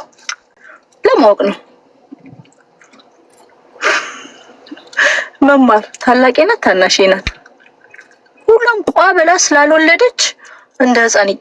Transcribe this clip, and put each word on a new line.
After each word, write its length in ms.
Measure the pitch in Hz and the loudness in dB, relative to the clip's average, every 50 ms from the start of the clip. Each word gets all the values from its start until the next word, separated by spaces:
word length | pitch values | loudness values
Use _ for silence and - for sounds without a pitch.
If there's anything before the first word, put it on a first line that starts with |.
| - - _ _ _ - - - _ _ _ _ _ - - - _ _ _ _ - | -14 -20 _ _ _ -18 -18 -18 _ _ _ _ _ -20 -20 -20 _ _ _ _ -2
ለማወቅ 340 | 427 523 453 269 214 202 - - | 0 0 2 2 2 2 2 -2
ነው። 140 | 202 196 - - _ _ _ _ _ _ _ _ _ - - - - - - - _ _ _ _ _ _ _ _ _ _ _ _ _ _ _ _ _ _ _ _ _ _ _ _ _ - - - - - - - - - - - - - - - - - _ - - - - - - - - - - - - - - - - 285 | -4 -6 -8 -12 _ _ _ _ _ _ _ _ _ -20 -20 -20 -20 -20 -20 -20 _ _ _ _ _ _ _ _ _ _ _ _ _ _ _ _ _ _ _ _ _ _ _ _ _ -14 -8 -6 -4 -4 -6 -8 -10 -16 -20 -20 -20 -20 -20 -20 -20 -20 _ -20 -20 -20 -20 -20 -10 -4 -2 -2 -2 -2 -4 -6 -8 -6 0 2
መማር 400 | 269 285 277 262 240 220 214 208 - - - | 2 4 4 4 2 2 0 -2 -6 -14 -8
ታላቄ 380 | - - 240 247 254 254 247 - 311 | -2 0 0 2 2 0 2 0 0
ናት 160 | 392 453 440 | 0 0 -2
ታናሼ 360 | - - 196 - 554 - - - - | -2 -2 0 0 0 0 0 0 0
ናት? 200 | 571 571 - - - - - - - _ _ _ _ _ _ _ _ _ - - _ _ _ _ _ _ _ _ - | 0 0 -2 -4 -10 -12 -14 -18 -20 _ _ _ _ _ _ _ _ _ -20 -20 _ _ _ _ _ _ _ _ 0
ሁሉም 300 | 440 440 466 480 466 427 349 | 0 2 2 0 -4 -4 -4
ቋ 200 | - - - 330 370 370 | -4 0 0 2 2 0
ብላ 180 | 359 320 330 349 370 | 0 0 0 0 0
ስላልወለደች 840 | - - 294 285 294 294 311 320 320 311 339 349 480 494 - - - - - _ - - - - _ _ _ - | 0 0 0 2 2 2 2 2 2 2 2 2 0 0 -2 -2 -6 -8 -8 _ -20 -20 -20 -20 _ _ _ -4
እንደ 160 | 262 254 247 233 233 | -2 0 0 0 0
ህፃን 260 | 226 - 214 202 196 | 0 0 0 0 -2
ይ-፣ 120 | 196 - | -4 -6